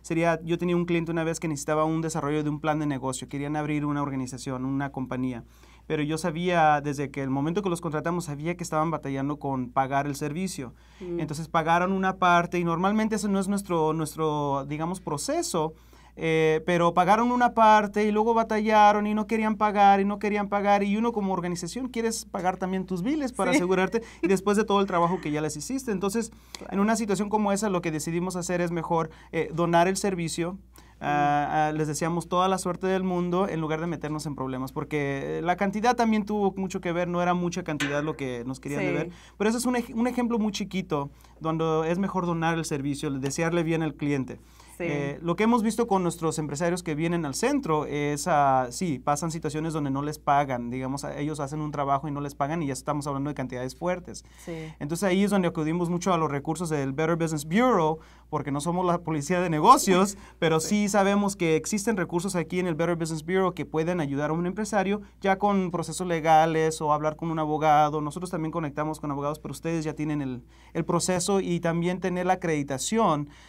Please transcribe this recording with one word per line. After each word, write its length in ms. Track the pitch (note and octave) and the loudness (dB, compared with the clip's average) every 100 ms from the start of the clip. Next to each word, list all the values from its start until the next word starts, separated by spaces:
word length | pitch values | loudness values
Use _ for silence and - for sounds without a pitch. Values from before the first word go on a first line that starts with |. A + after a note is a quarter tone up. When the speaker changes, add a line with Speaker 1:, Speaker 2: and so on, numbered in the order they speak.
Speaker 1:
sería, 380 | - E3 E3+ E3 | -4 0 2 0
yo 140 | E3 E3+ | -2 -2
tenía 180 | F3+ F3 | 0 0
un 100 | E3+ | 0
cliente 260 | E3+ E3 | 0 -2
una 120 | E3 | -2
vez 160 | D#3+ E3 | -2 -4
que 80 | E3+ | -4
necesitaba 380 | C#3+ - D#3 D#3 | -4 -2 0 2
un 160 | D#3+ | 0
desarrollo 420 | D#3+ D#3+ C#3+ D3+ | -2 -4 -2 -2
de 60 | D3 | -2
un 100 | D3 | -2
plan 200 | D#3 D3+ | -2 0
de 80 | D3 | -2
negocio, 420 | C3 C3 B2+ - | -2 -4 -6 -8
querían 260 | C#3+ C#3+ D3+ | -8 -6 -4
abrir 300 | D3 D3+ D3 | -2 -2 -2
una 160 | D3 | -2
organización, 640 | C#3 C3+ B2+ C3 C#3 B2+ C3 | -4 -4 -6 -8 -8 -6 -4
una 260 | C#3 C#3 | -4 -4
compañía. 520 | C#3 B2+ B2+ B2+ A#2 - - - - - | -6 -6 -4 -4 -6 -12 -20 -20 -18 -6
Pero 140 | D#3 | -2
yo 160 | D3 D#3 | -2 -2
sabía, 640 | F3+ D#3+ F3+ F3 D#3 D3 | -2 -2 0 4 6 4
desde 300 | D3 C#3 C3+ | 0 -4 -6
que 100 | C#3 | -4
el 80 | C3+ | -4
momento 320 | C3 D3+ F#3 | -2 0 0
que 80 | F#3+ | -2
los 100 | E3+ | -2
contratamos, 460 | E3+ D3+ D3+ F3 E3 | -4 -4 -2 -2 -4
sabía 320 | C#3+ D#3+ F3 | -6 -6 -6
que 60 | |
estaban 260 | E3+ D#3 D#3+ | -4 -2 0
batallando 460 | D3+ C#3+ C3+ C#3 D3 | -2 -4 -4 -4 -4
con 320 | C#3+ C3 B2 | -4 -4 -2
pagar 380 | C3+ C3+ C#3 C#3+ | -2 0 0 -2
el 80 | C#3 | -4
servicio. 580 | D3 D3+ F#3 E3 B2 - - - | -6 -4 -6 -8 -12 -16 -20 -16
Speaker 2:
Mm. 200 | F3+ E3+ | -8 -6
Speaker 1:
Entonces 280 | D#3 D3+ D#3+ | -4 -6 -2
pagaron 440 | E3 D#3+ E3+ F3+ | 0 2 2 2
una 260 | F#3+ F#3+ F#3+ | 0 0 2
parte 400 | F3+ F3 E3+ F3 | 4 4 4 0
y 40 | |
normalmente 520 | E3+ E3 F#3+ G#3+ G#3+ A3 | 0 2 2 2 0 -2
ese 140 | G#3 | 0
no 100 | G3 | 0
es 80 | F#3+ | 0
nuestro, 460 | G3+ G3+ E3+ D#3 | -2 0 2 2
nuestro, 720 | D#3+ D#3 D#3+ D#3 D3+ C#3+ C#3 C#3+ | 0 -4 -2 -2 0 0 -2 -4
digamos, 320 | D3+ D#3+ F#3 | -4 -4 -6
proceso. 760 | - D#3 - E4 E4+ E3+ D#3 - - - - - | -6 -6 -2 -2 -2 -2 -2 -6 -20 -20 -20 -6
Eh, 440 | D#3+ D#3+ D#3 D#3 D#3+ | 0 4 4 2 2
pero 280 | F3 E3+ | 4 4
pagaron 360 | F3+ F3 G#3+ A#3+ | 4 4 4 4
una 240 | B3 A#3+ | 4 2
parte 520 | A#3+ A3 G#3+ G3+ G#3 G#3+ | 6 8 8 4 0 2
y 60 | |
luego 200 | G#3+ A3+ | 2 4
batallaron 720 | A3+ A3+ G#3+ G#3+ G#3+ G#3 G#3 G#3 | 2 2 0 4 8 8 6 2
y 80 | |
no 140 | G#3+ G#3 | 0 0
querían 300 | A3 A3 G#3+ | 0 0 0
pagar 420 | G#3+ G#3 G3+ G3 | 2 6 8 8
y 60 | G3 | 4
no 120 | G#3 | 0
querían 300 | G#3 G#3 G3+ | 0 0 0
pagar. 340 | G3+ G3+ G3+ | 0 4 4
Y 140 | G3+ G#3 | 4 2
uno 160 | A#3 | 0
como 220 | A3+ F#3+ | 0 0
organización 560 | F#3 F3+ F3 E3+ A#3+ C4 | 0 -2 -4 -6 -6 -6
quieres 340 | A#3 A3+ A3+ | -2 -2 -4
pagar 320 | - G3 F3+ F#3 | -6 -4 -2 0
también 300 | F#3 F#3+ F3+ | -2 -2 -2
tus 180 | F#3 | -2
biles 300 | G3+ D#4 C4+ | 0 0 -2
para 180 | - G3 | 0 2
Speaker 2:
Sí. 60 | C#4 | 2
Speaker 1:
asegurarte 440 | F3+ F#3 F#3 A3+ A3+ - | 4 2 2 0 -6 -4
y 60 | - | 0
después 260 | F#3+ G3 G3+ | 2 4 2
de 80 | |
todo 160 | G3 G3+ | 4 2
el 80 | G3 | 2
trabajo 320 | F3 E3+ F3+ | 2 2 2
que 100 | D#3 | -2
ya 120 | D3 | -2
les 160 | D#3 D3+ | -2 -4
hiciste. 340 | D3 C4 B3+ | -6 -6 -4
Entonces, 400 | F#3+ G3 A3 A3 - - - | -2 0 -2 -4 -8 -18 -14
Speaker 2:
Claro. 160 | - | -4
Speaker 1:
en 60 | F#3+ | 0
una 160 | G#3 A3 | 2 2
situación 320 | A3 F#3 G#3 | 2 0 0
como 220 | G#3+ G#3 | 0 2
esa, 180 | G3 G#3+ | 0 0
lo 120 | F3+ | 0
que 100 | E3+ | 0
decidimos 460 | D#3 E3 E3+ F#3 F3+ | -2 -2 -2 -2 -4
hacer 240 | F3 F3 | -2 0
es 100 | F3 | 0
mejor, 380 | E3+ - E3 D#3+ - - | -2 0 0 -2 -8 -6
eh, 160 | E3 - | -4 -2
donar 360 | D#3+ E3+ E3+ F3 | 0 4 4 4
el 80 | F#3+ | 2
servicio. 600 | G#3 F3+ E3 - E3+ F#3+ - - - - | -2 -2 -4 -4 -6 -8 -16 -20 -20 -8
Ah, 640 | C#3+ D3 C#3+ D3 C#3+ D#3 D3+ | -2 2 2 2 2 0 0
ah, 40 | |
les 160 | D#3 D#3 | 0 -2
deseamos 400 | D3 E3 E3+ E3 | -2 -2 -2 0
toda 180 | F3+ F#3+ | 2 2
la 100 | F#3 | 2
suerte 300 | F#3 F3 F#3 | -2 -2 0
del 160 | F#3+ | 0
mundo 460 | F#3 F3+ F3 F3 G3+ | 0 0 0 0 0
en 100 | D#3+ | 0
lugar 220 | D#3 D#3 | -2 -2
de 40 | F3 | -2
meternos 400 | D3+ D3+ D3+ D3+ | -4 -4 -6 -6
en 80 | |
problemas, 380 | C3+ C3 C3 C3 | -6 -6 -6 -6
porque, 680 | D3+ C#3+ D3+ C#3 C#3 C#3+ D#3 | -8 -4 -2 -2 -4 -4 -2
eh, 20 | |
la 160 | E3 F3+ | -2 0
cantidad 360 | G3 G#3 A#3 B3 | 0 0 2 2
también 280 | A3+ G#3+ G#3 | 2 2 0
tuvo 280 | G#3 G3 G3 | 0 0 0
mucho 240 | F#3+ F#3+ | -4 -4
que 140 | F#3 | -4
ver, 160 | E3+ F3 | -2 -2
no 120 | F3 | 0
era 120 | F3 | 0
mucha 300 | F3 F3 F3+ | 0 -2 -4
cantidad 380 | E3+ D3 C#3+ C#3+ | -4 -4 -2 -2
lo 140 | D#3 D3 | -2 -4
que 280 | C3+ B2 A#2+ | -6 -6 -8
nos 160 | C3 | -8
querían 180 | C#3+ C#3+ | -6 -4
Speaker 2:
Sí. 80 | - | -2
Speaker 1:
deber, 220 | C#3+ E3 F3 - - | -2 -4 -10 -12 -2
pero 120 | G#3 | 0
ese 100 | A#3 | 0
es 60 | A#3 | 0
un 100 | B3 | -2
ej-, 180 | A#3+ | -2
un 140 | A3+ B3 | -2 -2
ejemplo 320 | B3 A#3+ A#3 | 0 0 0
muy 140 | G#3+ | 0
chiquito, 580 | G3+ G#3 F#3 F3+ D3+ C#3+ - - - | -2 -4 -6 -2 -4 -4 -10 -20 -8
donde 500 | D#3+ D#3+ D#3+ D#3 D#3+ | -4 0 2 2 2
es 80 | F3 | 0
mejor 260 | F#3+ F#3 F3 | 0 -2 -2
donar 320 | E3+ E3 E3 | 0 0 0
el 60 | |
servicio, 480 | D#3+ D3 C#3 C#3 D3+ | -2 -4 -4 -4 -4
desearle 520 | C3+ C3+ D3+ E3 F3 | -4 -4 -2 0 0
bien 200 | E3 E3 | 0 0
al 120 | D#3 - | -2 -4
cliente. 440 | D3 C#3+ A2+ - - - - - | -2 -2 -4 -10 -18 -20 -18 -8
Speaker 2:
Sí. 60 | E3+ | -4
Speaker 1:
Eh, 320 | C#3+ C#3 C#3+ | -4 -4 -4
lo 140 | E3+ E3+ | -2 2
que 60 | |
hemos 200 | A3 A#3+ | 4 4
visto 240 | A3+ A3+ A#3 | 2 0 2
con 160 | F#3+ | 2
nuestros 340 | F3 E3+ D#3+ D#3 | 2 0 -2 -2
empresarios 460 | D3+ C#3+ F3 F3+ | -2 -2 -2 -2
que 120 | F3 D3 | -2 -2
vienen 300 | E3 E3+ D3 | 0 -2 -4
al 80 | |
centro 520 | B2+ A#3+ C#4+ - D#3 C3+ | -2 0 0 2 0 0
es, 420 | C#3+ D3 D3 F#3 | -2 -2 -2 2
ah, 400 | D3+ C#3 C3 B2 | 4 4 4 0
sí, 280 | - F3+ B2+ | -2 -4 -2
pasan 320 | - D3 E3 | -2 -2 -2
situaciones 400 | D#3+ D#3 D3+ E3 | -4 -4 -4 -4
donde 160 | D#3 C#3+ | -2 -2
no 120 | C3+ | -2
les 160 | D3 D3+ | -4 -4
pagan, 500 | - C#3+ C#3+ B2 A#2+ | 2 2 2 -2 -6
digamos, 340 | B2+ C3 C#3 D3 | -6 -6 -6 -8
a-, 120 | C#3+ | -6
ellos 220 | D3 D3 | -6 -6
hacen 180 | C#3 D#3 | -6 -6
un 100 | D3+ | -4
trabajo 360 | D3 C#3 C#3 D3+ | -2 0 0 -2
y 40 | |
no 80 | C#3+ | -6
les 140 | C#3+ - | -6 -4
pagan 280 | C#3+ E3+ | -4 -2
y 40 | C#3 | -4
ya 60 | |
estamos 320 | B2+ - D3 C#3+ | -4 -4 -4 -2
hablando 220 | C#3 C#3+ | -4 -4
de 60 | D3 | -4
cantidades 400 | B2+ B2 B2+ - | -6 -6 -8 -6
fuertes. 500 | E3+ F3+ F3 G#2+ - - - | -4 -4 -8 -16 -18 -18 -14
Speaker 2:
Sí. 280 | D#3+ D#3+ - | -12 -12 -10
Speaker 1:
Entonces 240 | C#3+ E3 | -6 -2
ahí 200 | G3 F#3+ | 2 4
es 80 | G3+ | 4
donde 160 | G3+ F3 | 4 2
acudimos 400 | E3+ D#3 E3+ F3 | 0 -2 0 0
mucho 240 | F3 G3 | 0 0
a 40 | E3+ | 2
los 120 | D#3 | 0
recursos 380 | C#3 C#3+ D#3+ F3 | -2 -4 -4 -2
del 240 | D3+ C3+ | -2 -2
Better 220 | C3+ D#3+ E3+ | 0 0 0
Business 300 | E3 D#3 D3+ | 0 -2 0
Bureau, 540 | G3 B3+ G3+ D#3 D#3+ - - - | 2 4 4 2 0 -8 -20 -8
porque 220 | D3 C#3+ | -6 -4
no 80 | C#3 | -4
somos 260 | E3+ F3 F3+ | -2 0 2
la 120 | E3+ | 0
policía 400 | F3 D#3 C#3+ F3+ | 0 -2 0 0
de 100 | F3+ | 2
negocios, 680 | D#3 F#3+ C4+ G3 F3+ G3+ - - | 6 8 8 6 4 4 -2 -14
Speaker 2:
<laughs> 120 | - | -2
Speaker 1:
pero 200 | E3 D#3+ | 2 2
Speaker 2:
Sí. 80 | D#3+ G#3 G#3 | 2 0 2
Speaker 1:
sí 40 | |
sabemos 480 | G#3 G3 G3+ G3+ G3 | 4 4 4 2 0
que 180 | E3 D#3 | 2 2
existen 400 | D#3 G#3 G3+ G3+ | 0 -2 -2 -2
recursos 400 | E3+ F3 F#3+ F3+ | 0 -2 -2 -2
aquí 240 | E3 F3+ | -2 -2
en 80 | F3+ | -2
el 80 | D#3 | 0
Better 220 | E3+ E3 | 0 0
Business 260 | E3 D#3+ D#3+ | -2 -4 -2
Bureau 280 | F#3+ F#3 | 0 0
que 120 | F3 C#3+ | -2 -4
pueden 360 | D#3 D#3+ F3+ | -2 0 0
ayudar 300 | C#3+ C#3 D3 | -2 -2 -2
a 20 | |
un 120 | D#3+ F3 | -2 -2
empresario 560 | F#3 G#3+ G#3+ F#3+ G#3 - - | -4 -2 0 0 -2 -6 -4
ya 160 | G3 F#3+ | 0 2
con 320 | G3+ G3 F3+ | 2 2 0
procesos 340 | E3+ D#3+ D#3 F3+ | -2 -4 -6 -2
legales 760 | E3+ D#3 D#3 E3 D#3+ D#3+ D#3 | 0 6 6 6 4 0 0
o 100 | D#3 | 0
hablar 240 | D3 D3+ D3+ | 0 0 -2
con 160 | E3+ | -2
un 80 | D#3+ | -2
abogado. 640 | D#3 D3+ D3+ D3 D3+ D3+ | -2 2 4 6 4 0
Nosotros 280 | D3 E3+ F3+ | -4 -6 -6
también 220 | E3+ D#3 | -6 -4
conectamos 480 | E3 D3+ C#3+ D3+ D#3 | -4 -4 -4 -4 -4
con 100 | D3 | -6
abogados, 300 | C#3 C#3+ D#3 | -4 -4 -4
pero 140 | C#3+ | -8
ustedes 320 | C#3 E3 E3 D#3 | -8 -4 -4 -4
ya 80 | |
tienen 280 | D3+ D3+ D3 | -4 -4 -2
el, 220 | C3 B2 - - - | -4 -8 -12 -20 -8
el 100 | E3+ | -4
proceso 560 | E3 E3+ - F3+ F3+ G3 | 0 0 2 0 2 0
y 220 | F3+ F3 | 0 0
también 400 | E3+ E3 E3+ F#3 | 0 0 0 -2
tener 240 | F#3 F3+ F3+ | -2 0 0
la 80 | |
acreditación 960 | F3+ F3 D3+ C#3 C3+ - A3 G#3 D3 D3 - | 0 0 -2 -2 -4 -2 2 2 2 -2 -12